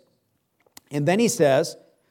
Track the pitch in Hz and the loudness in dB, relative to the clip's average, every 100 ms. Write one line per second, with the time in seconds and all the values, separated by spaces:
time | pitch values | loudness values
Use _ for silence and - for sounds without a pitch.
0 | _ _ _ _ _ _ _ - - 147 | _ _ _ _ _ _ _ -20 -10 -4
1 | 147 196 233 - 147 135 165 - _ _ | -2 0 0 2 2 2 -2 -8 _ _
2 | _ | _